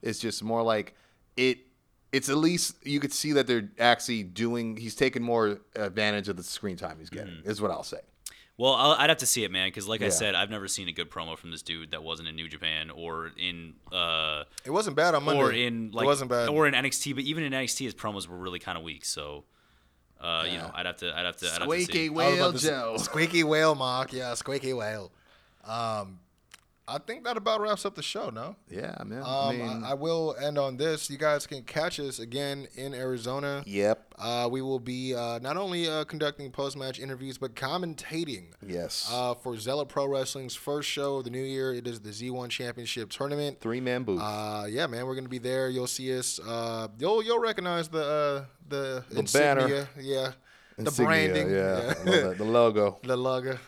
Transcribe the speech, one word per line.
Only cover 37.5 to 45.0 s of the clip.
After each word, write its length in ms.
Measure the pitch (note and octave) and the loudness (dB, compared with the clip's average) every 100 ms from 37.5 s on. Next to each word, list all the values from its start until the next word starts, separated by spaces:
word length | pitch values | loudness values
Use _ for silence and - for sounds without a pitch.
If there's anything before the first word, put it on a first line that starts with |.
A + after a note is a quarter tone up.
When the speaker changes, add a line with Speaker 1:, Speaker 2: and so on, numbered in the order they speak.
Speaker 3:
commentating. 1000 | A2+ C3+ E3+ F3 D#3+ - D#3+ E3 G#2+ E2+ - G2+ | -4 -2 -2 -4 -6 -6 -4 -4 -6 -12 -18 -6
Speaker 1:
Yes. 420 | F2 E2 - - | -4 -2 -4 -2
Speaker 3:
Uh, 240 | A#2+ B2 A#2+ | 0 0 -2
for 200 | C3 A#2 | -4 -6
Zella 300 | G#2+ C#3 C3+ | -4 -2 -2
Pro 220 | - C#3 | 0 0
Wrestling's 480 | C3+ C3 C#3 B2+ - | 0 -2 -4 -8 -8
first 340 | - D3+ C#3 | -4 -2 -2
show 280 | - C#3+ C#3 | -2 -2 -2
of 80 | B2 | -4
the 40 | |
new 140 | B2+ | -6
year. 320 | C3+ C3+ C3 B2 | -4 -2 -2 -2
It 100 | A#2+ | -4
is 120 | A#2 | -8
the 120 | G#2 | -10
Z 200 | G#2 B2 | -10 -6
one 180 | B2 B2 | -6 -6
Championship 640 | - B2 A#2+ A#2 - G#2+ | -6 -6 -6 -6 -6 -6
Tournament. 480 | - C#3 D3 D3 C3+ | -4 -2 0 -2 -4
Speaker 1:
Three-man 400 | A2+ A#2+ B2+ B2 | -2 -2 0 0
booth. 180 | A#2+ F#2 | 0 0
Speaker 3:
Uh, 420 | G#2+ G#2+ G#2+ G#2 G#2 | 0 -4 -4 -4 -4
yeah, 200 | A2+ D#3+ | -2 -2
man, 180 | A#2 | -4